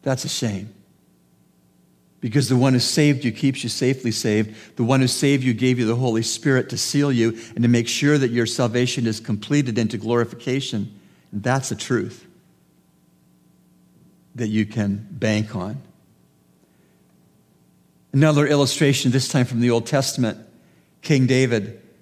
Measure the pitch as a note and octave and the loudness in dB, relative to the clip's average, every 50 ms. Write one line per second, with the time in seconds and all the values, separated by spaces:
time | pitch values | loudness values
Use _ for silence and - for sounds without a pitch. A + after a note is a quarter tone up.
0 | _ C#3 C3 C3 - D3 - - C3 A2+ G2+ F#2+ F#2+ A2 - _ _ _ _ _ | _ -4 -4 -4 -4 -8 -6 -4 -4 -4 -4 -6 -10 -12 -18 _ _ _ _ _
1 | _ _ _ _ _ _ _ _ _ _ _ _ _ _ _ _ _ _ _ _ | _ _ _ _ _ _ _ _ _ _ _ _ _ _ _ _ _ _ _ _
2 | _ _ _ _ - A#2+ G#2+ C#3+ A#2+ - C3 B2 B2+ C3+ B2+ B2 B2 - - E3 | _ _ _ _ -8 0 0 0 2 4 2 4 4 4 4 2 2 0 2 2
3 | D3 D3 C#3+ B2+ B2 A#2+ G#2+ - - C3+ C3 C3+ - A#2 - - B2+ B2+ C3+ C3+ | 4 4 2 2 -2 -4 -4 0 -2 -2 -2 -2 -6 -8 -4 -2 0 -2 -2 0
4 | - A#2 A2 - - A2+ G#2 G#2+ G#2+ G#2 - - - - _ - A#2+ A2+ C3+ C3+ | -4 -4 -4 -2 -2 0 2 2 0 -2 -6 -18 -20 -14 _ -4 0 2 2 2
5 | C3 B2 - - D3 C#3 C#3+ C#3 B2+ B2+ A#2 G#2+ B2+ B2+ B2+ B2 A#2+ G#2+ A#2 A#2+ | 2 2 0 0 2 2 2 2 2 0 0 2 2 0 2 2 0 0 0 0
6 | C3 B2 A2 A2+ A2 - - - - D3 C3+ B2+ - - A#2+ A2+ - - - C#3+ | 0 0 0 -2 -2 -4 -6 -2 0 2 2 2 0 -2 -6 -6 -6 -2 0 0
7 | C#3+ C#3+ C3 A#2 A2+ A2+ A2+ - - - - - A#2+ A#2 A#2+ A#2 A2+ - - - | 0 2 2 2 2 0 0 -4 -14 -12 -4 0 2 4 4 2 2 -2 -4 0
8 | C#3+ C#3+ D3+ D3 C3+ A#2+ A#2 A#2+ A#2 A2+ - - B2+ A#2 A2 A#2+ B2 B2 - C#3 | 2 2 4 4 2 2 0 0 -2 -2 0 -2 -2 0 2 0 0 0 -2 -2
9 | A#2+ A2+ G#2+ A2 - - A2 G2+ - - C#3+ D3 C#3 B2 A2+ A#2+ A2+ G#2+ - G#2 | -2 -2 -2 -4 -6 -6 -6 -6 -4 -2 0 0 0 0 0 -2 -2 -2 -2 -6
10 | G#2+ A2+ A#2+ A#2+ A#2 A#2 - - - C3+ B2+ C3+ C3+ - - G#2+ G2 - - - | -4 0 0 0 0 -2 -6 -10 -6 -4 -4 -4 -4 -4 -6 -6 -6 -8 -10 -20
11 | _ _ _ _ _ _ - G#2 G#2 B2 B2+ C3+ C3 - A2 G#2 - - B2 A2+ | _ _ _ _ _ _ -12 -6 -2 0 0 0 -2 -4 -8 -8 -4 -2 -2 -2
12 | A#2 A#2 - - - - _ _ _ _ _ _ _ _ _ _ _ _ _ _ | -2 -4 -10 -18 -20 -20 _ _ _ _ _ _ _ _ _ _ _ _ _ _
13 | _ _ _ _ _ _ _ _ _ _ _ _ _ _ _ _ _ _ _ _ | _ _ _ _ _ _ _ _ _ _ _ _ _ _ _ _ _ _ _ _
14 | _ _ _ _ _ _ _ A#2 A#2+ G#2+ G#2+ G#2+ G#2+ G#2+ - A2+ G#2 G2 G2 G2+ | _ _ _ _ _ _ _ -6 -6 -2 0 -2 -2 -2 -2 -2 -2 -2 -2 -4
15 | - - - A2+ A#2 A2 G#2+ G#2+ G#2+ - - F#2+ F2+ G2+ B2+ C#3 - - _ _ | -8 -14 -8 -4 -2 0 0 0 -2 -4 -6 -8 -8 -8 -10 -12 -14 -18 _ _
16 | _ _ _ _ _ _ _ _ _ _ _ _ _ _ _ _ _ _ _ _ | _ _ _ _ _ _ _ _ _ _ _ _ _ _ _ _ _ _ _ _
17 | _ _ _ _ _ _ _ _ _ _ _ _ _ _ _ _ _ _ _ _ | _ _ _ _ _ _ _ _ _ _ _ _ _ _ _ _ _ _ _ _
18 | _ _ - C3+ D3+ D#3 D3+ C#3+ D3 D3 D3 C#3+ C#3 C3 - - D#3 C#3 C#3 C#3 | _ _ 2 4 4 6 6 4 4 4 4 4 2 2 2 2 2 4 4 2
19 | - C3 A#2 C3+ C3 - - C#3 B2 B2 C3 A#2 A#2+ B2 A#2 A#2 A#2 - - C3+ | 2 0 0 0 -2 0 0 0 0 0 0 0 2 2 2 0 0 0 -2 -2
20 | C3 - - - B2 A2 G#2+ - - - _ _ _ _ _ _ _ _ _ _ | -2 -2 -2 -2 -2 -2 -4 -8 -16 -20 _ _ _ _ _ _ _ _ _ _
21 | - - D#3 C3+ C3 A#2+ C3 B2+ C3 A#2+ A#2 A2 F#2+ G#2 - - - - _ _ | -2 0 2 2 4 4 4 2 2 2 0 -2 -2 -6 -12 -18 -20 -20 _ _